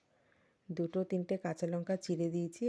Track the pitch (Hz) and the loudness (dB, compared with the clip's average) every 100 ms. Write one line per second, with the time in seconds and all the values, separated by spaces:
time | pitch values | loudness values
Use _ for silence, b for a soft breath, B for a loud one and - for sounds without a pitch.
0 | _ b b b b b - 175 170 185 | _ b b b b b -8 -2 0 0
1 | 185 185 175 190 175 165 170 175 175 190 | 0 0 0 0 0 0 0 0 0 -2
2 | - 170 170 170 170 - | 0 0 2 2 -2 0